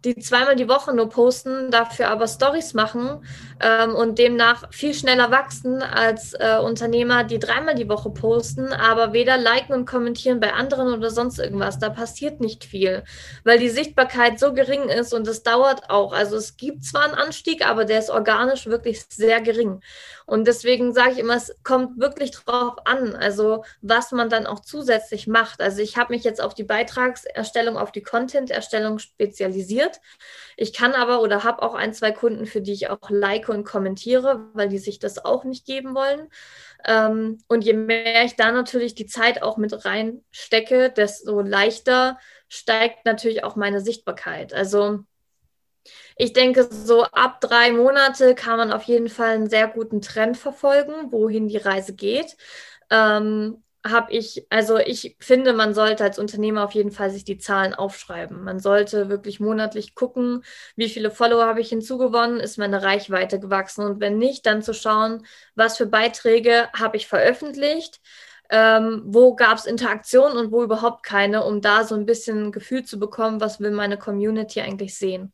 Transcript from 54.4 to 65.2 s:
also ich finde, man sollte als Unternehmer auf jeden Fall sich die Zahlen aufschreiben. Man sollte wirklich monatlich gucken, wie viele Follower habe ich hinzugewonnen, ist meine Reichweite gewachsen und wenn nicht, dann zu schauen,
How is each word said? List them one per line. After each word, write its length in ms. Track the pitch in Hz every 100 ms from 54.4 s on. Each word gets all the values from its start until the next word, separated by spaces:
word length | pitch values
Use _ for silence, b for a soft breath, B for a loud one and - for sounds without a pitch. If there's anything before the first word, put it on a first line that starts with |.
| _
also 300 | 220 220 220
ich 360 | - 240 - _
finde, 340 | - 254 262
man 220 | 226 214
sollte 280 | 208 214 214
als 140 | 202 196
Unternehmer 460 | 208 208 214 214
auf 80 | 202
jeden 180 | 214 202
Fall 200 | 202 196
sich 120 | 196
die 140 | 196 196
Zahlen 380 | - 196 190
aufschreiben. 680 | - 196 196 - 170 170 160
Man 160 | 190 190
sollte 500 | 196 202 208 214 196
wirklich 300 | 202 202 202
monatlich 540 | 214 214 220 214 208
gucken, 500 | - 247 254 247 247 B B B
wie 140 | - 226
viele 220 | 220 214
Follower 340 | 214 233 233
habe 160 | 226 220
ich 80 | 226
hinzugewonnen, 720 | 226 220 254 254 233 233 240
ist 180 | 214 214
meine 240 | 202 196
Reichweite 580 | 196 202 196 185 185 196
gewachsen 460 | 196 196 190 -
und 140 | 208 202
wenn 180 | 208 208
nicht, 300 | 254 277 226
dann 160 | 214
zu 100 | 214
schauen, 500 | 220 220 214 220 226